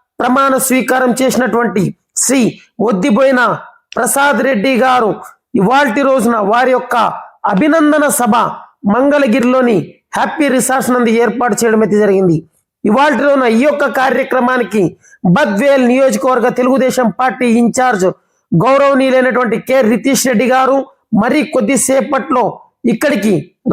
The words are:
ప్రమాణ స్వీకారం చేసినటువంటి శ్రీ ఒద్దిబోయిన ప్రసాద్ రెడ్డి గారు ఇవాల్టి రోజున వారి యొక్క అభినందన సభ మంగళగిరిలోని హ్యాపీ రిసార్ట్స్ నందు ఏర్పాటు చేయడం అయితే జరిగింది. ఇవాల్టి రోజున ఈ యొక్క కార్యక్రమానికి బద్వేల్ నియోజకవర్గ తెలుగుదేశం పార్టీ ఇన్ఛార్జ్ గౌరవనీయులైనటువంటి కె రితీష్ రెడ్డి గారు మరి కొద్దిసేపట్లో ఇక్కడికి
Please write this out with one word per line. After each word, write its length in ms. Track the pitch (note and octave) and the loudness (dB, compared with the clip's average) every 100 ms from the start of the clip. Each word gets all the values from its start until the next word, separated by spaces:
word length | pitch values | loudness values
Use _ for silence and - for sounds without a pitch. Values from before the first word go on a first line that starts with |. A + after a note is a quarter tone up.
| _ - | _ -6
ప్రమాణ 380 | A#3+ C4 C4+ C4 | -2 0 0 0
స్వీకారం 580 | - B3+ G#3 B3+ B3+ B3 | 0 -2 0 0 0 0
చేసినటువంటి 760 | C4 A3 A#3+ A3+ A#3 F3+ E3+ - _ - | 0 0 -2 -2 -2 -2 -4 -6 _ -6
శ్రీ 440 | - C4+ G#3+ - - - | -2 0 0 -4 -10 -6
ఒద్దిబోయిన 800 | G#3+ F#3+ - G#3 C4+ B3+ A3+ D#3 - - _ - | -2 -2 0 2 2 2 0 -2 -10 -20 _ -6
ప్రసాద్ 460 | A#3 C#4 C#4+ C#4+ | -2 0 0 0
రెడ్డి 340 | C4+ A#3 C4+ B3 | 0 0 0 0
గారు 460 | B3+ B3+ G#3+ - - _ _ - | 2 2 0 -4 -12 _ _ 0
ఇవాల్టి 460 | F#3+ C4+ C#4+ A3 | 2 2 0 0
రోజున 360 | C#4 C4 A3 A3+ | 0 2 0 0
వారి 340 | G3 A#3 B3+ | 0 0 2
యొక్క 420 | B3+ B3+ B3 F#3+ - - _ - | 0 -2 -2 -2 -4 -14 _ -4
అభినందన 640 | F#3+ D4+ E4 D4+ D4 C#4+ | 0 2 2 2 2 0
సభ 280 | C#4+ B3 A#3 F#3+ - - _ G3+ A3+ | 0 0 0 -2 -6 -18 _ -2 0
మంగళగిరిలోని 1000 | C#4 D4 C4+ A#3+ B3 C4 A#3+ G3 - - _ G3+ | 2 2 2 2 2 2 2 0 -4 -12 _ -6
హ్యాపీ 320 | C4 - C#4+ | -4 -2 0
రిసార్ట్స్ 440 | B3+ - C4 A#3 | 0 0 -2 0
నందు 180 | B3 A#3 | 0 0
ఏర్పాటు 460 | A3+ A#3 A3 B3 - | 0 0 -2 -2 0
చేయడం 180 | A#3 A3 | 0 2
అయితే 160 | G#3+ G#3 | 2 2
జరిగింది. 520 | G#3 G3 F#3 D#3+ - _ _ _ G#3 | 2 2 2 0 -4 _ _ _ 0
ఇవాల్టి 380 | A3+ D4 A3+ | 2 2 2
రోజున 200 | C#4+ C#4 | 0 2
ఈ 180 | B3 A3+ | 2 2
యొక్క 240 | D4 C#4+ C#4 | 0 0 -2
కార్యక్రమానికి 1120 | C4+ C4 B3 - B3+ B3 B3+ A#3+ G#3+ F3+ - _ _ F3+ | -2 -2 -2 -2 -2 0 -2 -2 -2 -2 -4 _ _ 0
బద్వేల్ 580 | F#3 D4 G3 C#4 C#4 B3 | 2 0 0 0 2 2
నియోజకవర్గ 640 | B3+ C4+ G#3 C4 B3+ B3 | 2 2 0 0 0 0
తెలుగుదేశం 640 | A#3+ B3+ C4+ B3+ - A#3+ - | 0 0 0 0 0 -2 -2
పార్టీ 260 | B3+ C4 B3 | -4 -2 0
ఇన్ఛార్జ్ 680 | A#3 A#3 - B3+ G#3 F3+ - _ _ _ E3+ | 2 0 0 0 0 -2 -4 _ _ _ 0
గౌరవనీయులైనటువంటి 920 | A#3 C#4 C#4 C4+ C4+ B3+ B3 B3 A#3+ - | 2 2 2 2 2 2 0 0 -2 -4
కె 240 | - C4 | -2 0
రితీష్ 460 | A3 A3+ C#4 B3+ C4 | 2 0 0 0 0
రెడ్డి 180 | A3 B3 | 0 0
గారు 400 | C4 C4 C4+ C4 _ _ | 0 2 0 -4 _ _
మరి 300 | - A3+ D4 | 0 0 0
కొద్దిసేపట్లో 1160 | - C4 G#3 C4+ - C4+ A3+ C4+ - C4 G3 - - _ A#3+ | -2 -2 0 0 0 -2 0 -4 -2 -2 -2 -6 -18 _ -4
ఇక్కడికి 720 | F#3+ D4 B3+ G#3 E3 - _ - | -2 -2 0 0 -2 -4 _ -4